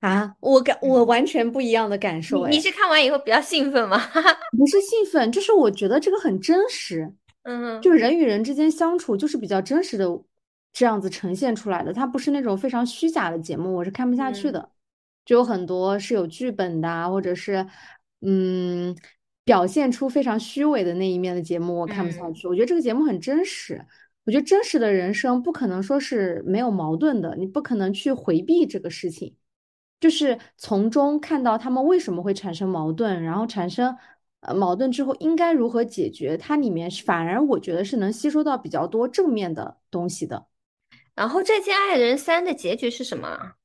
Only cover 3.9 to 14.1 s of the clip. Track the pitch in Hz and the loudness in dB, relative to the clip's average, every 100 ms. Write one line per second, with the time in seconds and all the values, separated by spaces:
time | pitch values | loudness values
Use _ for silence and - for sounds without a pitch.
3.9 | 202 226 320 339 320 - 226 277 392 392 | 0 2 2 4 2 0 4 6 4 2
4.9 | 453 403 320 226 247 403 427 247 196 196 | 0 2 2 2 0 4 6 6 2 2
5.9 | 254 302 392 339 190 190 339 440 - - | 2 2 0 0 -2 2 2 2 -2 -8
6.9 | 165 156 - _ _ - 240 240 226 285 | -6 -8 -12 _ _ -12 -8 -8 2 6
7.9 | 330 226 339 285 208 226 277 311 311 330 | 6 6 4 4 2 0 2 2 4 0
8.9 | 349 - 247 294 277 208 196 190 285 370 | 0 -2 -2 -2 -4 -2 -2 0 0 0
9.9 | 214 185 170 - _ _ _ _ - 247 | -2 -2 -2 -10 _ _ _ _ 0 2
10.9 | 214 190 185 190 185 269 214 214 180 - | 2 -4 -6 -6 -2 -2 -2 -2 -2 -2
11.9 | 190 262 254 277 285 247 196 262 247 240 | -4 -4 -2 -2 0 0 -2 -2 -2 -2
12.9 | - 330 320 185 165 165 165 185 185 175 | -2 -2 0 -2 -4 -6 -6 -4 -2 -4
13.9 | 196 254 | -4 0